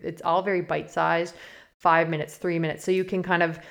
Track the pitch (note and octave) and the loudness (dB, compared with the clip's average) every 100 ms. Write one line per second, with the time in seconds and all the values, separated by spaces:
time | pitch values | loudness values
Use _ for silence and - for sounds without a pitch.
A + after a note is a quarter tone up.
0 | E3 E3 F3 F3 G3 F3+ D#3+ D#3 D#3 - | -10 -6 0 0 0 -2 -2 -4 -4 -2
1 | D#3+ E3+ E3+ - - - - _ F3 E3 | 2 2 -2 -8 -20 -20 -20 _ 4 4
2 | E3 D#3 - - F#3 E3+ D#3+ - - F#3 | 4 0 -4 -4 -2 0 0 -2 0 0
3 | F#3+ F#3+ F3+ F3 E3+ E3 - | 0 -2 0 2 2 -2 -14